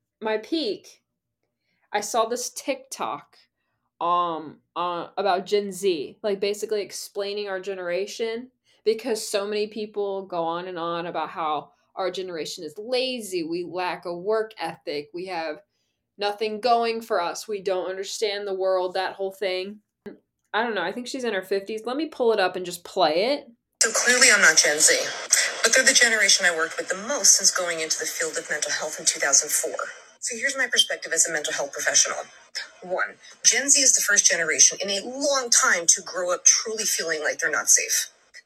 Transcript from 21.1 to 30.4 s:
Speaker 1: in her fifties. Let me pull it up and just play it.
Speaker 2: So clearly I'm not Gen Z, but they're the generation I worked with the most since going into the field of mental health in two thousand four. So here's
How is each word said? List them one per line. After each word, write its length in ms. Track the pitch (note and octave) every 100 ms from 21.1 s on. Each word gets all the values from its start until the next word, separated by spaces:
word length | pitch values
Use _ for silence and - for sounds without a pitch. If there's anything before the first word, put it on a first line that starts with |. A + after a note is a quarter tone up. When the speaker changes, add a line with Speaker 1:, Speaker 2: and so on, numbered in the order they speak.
| C4+
Speaker 1:
in 100 | A#3+
her 80 | G3
fifties. 400 | F#3 G3 G3 A3 A3+
Let 120 | C4
me 100 | D#4
pull 240 | - A#3+
it 80 | G#3
up 160 | F#3 F#3
and 100 | F3+
just 180 | F3
play 500 | - - E3 D#3+ A3+
it. 140 | C#4+ - - _ -
Speaker 2:
So 80 | A3+
clearly 360 | A3+ A#3+ B3 B3
I'm 80 | G#3
not 160 | F3+ D#3+
Gen 220 | E3+ D3+
Z, 180 | - - - - - - - -
but 140 | A3+ B3
they're 100 | C4
the 80 |
generation 520 | C4+ A#3 A3 G3 - F#3
I 100 | E3
worked 220 | D#3+ -
with 120 | -
the 60 | F#3 G#3+
most 280 | C#4+ G3 -
since 140 | F#3+
going 280 | - F3 E3
into 200 | D#3+ -
the 60 | D#3+
field 320 | - E3 D#3
of 120 | D#3
mental 220 | D#3 -
health 280 | D3+ D#3 -
in 60 | D#3+
two 140 | -
thousand 320 | D3 - -
four. 260 | - - - - - - -
So 160 | -
here's 220 | A#3